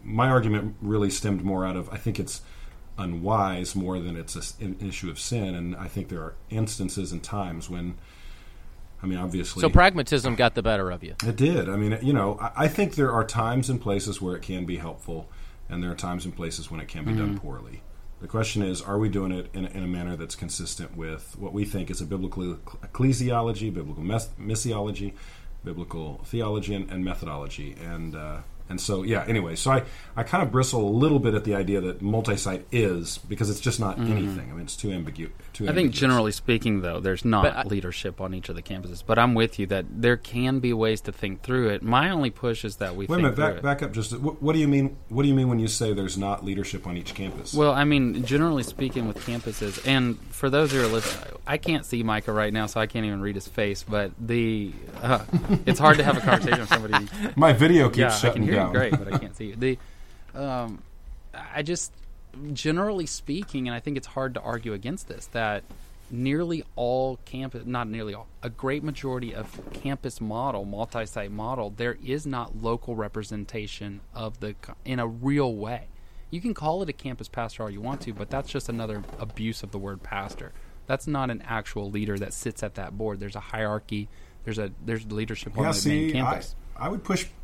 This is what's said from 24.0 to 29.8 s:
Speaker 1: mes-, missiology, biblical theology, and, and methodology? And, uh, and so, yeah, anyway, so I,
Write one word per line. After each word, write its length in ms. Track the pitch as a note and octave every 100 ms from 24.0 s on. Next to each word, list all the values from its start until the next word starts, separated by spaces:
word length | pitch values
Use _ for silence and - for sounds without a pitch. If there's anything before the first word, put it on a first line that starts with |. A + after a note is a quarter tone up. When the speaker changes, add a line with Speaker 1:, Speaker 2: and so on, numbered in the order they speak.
Speaker 1:
mes-, 260 | E2+ A2+ - -
missiology, 720 | G2+ A2 B2+ G#2+ G#2 F#2 G2+ - - - - -
biblical 560 | F2 E2 E2+ E2 D#2 C#2
theology, 500 | - A#2 G#2+ G#2+ F2+
and, 160 | G2+ -
and 140 | F#2
methodology? 680 | F#2 - E2 D2 C#2+ - C#2+ D2
And, 320 | E2+ E2+ E2
uh, 240 | D#2 D2+ D2+ - - -
and 100 | F#2
so, 220 | - F#2+
yeah, 240 | G2 G#2 -
anyway, 280 | A2 E2 E2
so 160 | -
I, 100 | C3+